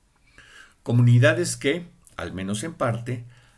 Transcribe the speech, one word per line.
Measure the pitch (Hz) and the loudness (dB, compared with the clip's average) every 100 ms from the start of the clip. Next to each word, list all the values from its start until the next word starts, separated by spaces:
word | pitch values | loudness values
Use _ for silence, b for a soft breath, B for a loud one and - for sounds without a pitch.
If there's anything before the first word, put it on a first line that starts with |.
| _ _ B B B B B B | _ _ B B B B B B
Comunidades | - 123 120 120 147 165 175 - | 0 4 6 6 4 2 -2 -2
que, | 139 170 170 _ - - | -2 -4 -6 _ -20 -12
al | 87 | -10
menos | 87 95 104 | -8 -6 -6
en | 165 | -6
parte, | - 123 113 123 120 - B B | -4 -4 -4 -6 -10 -10 B B